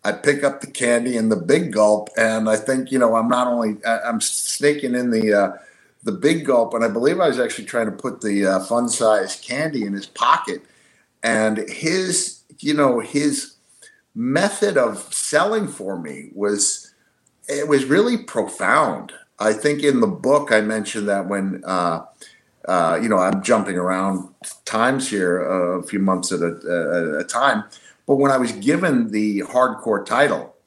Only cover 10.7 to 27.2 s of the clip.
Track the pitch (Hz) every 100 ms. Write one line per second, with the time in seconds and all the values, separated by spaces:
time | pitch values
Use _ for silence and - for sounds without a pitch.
10.7 | _ _ _ _ _ 113 110 110 110 104
11.7 | - 160 185 185 180 - - _ - 143
12.7 | 147 143 120 104 143 143 131 - _ _
13.7 | _ - _ _ 113 120 147 202 - 208
14.7 | 165 120 101 - - - 151 190 220 202
15.7 | - 95 92 80 71 73 98 101 101 -
16.7 | - - _ _ _ _ _ - 143 147
17.7 | 143 131 160 233 233 - 120 90 - 95
18.7 | 139 135 76 - - _ - 110 107 147
19.7 | 147 147 131 107 87 120 147 143 110 107
20.7 | 110 101 110 104 98 92 101 98 92 -
21.7 | 92 87 82 - _ - _ _ _ -
22.7 | 90 82 85 110 101 92 98 95 113 98
23.7 | 90 90 92 98 95 - _ - - -
24.7 | 110 120 135 - 101 90 90 - 92 90
25.7 | 92 90 101 95 92 92 90 85 85 -
26.7 | 87 78 87 82 76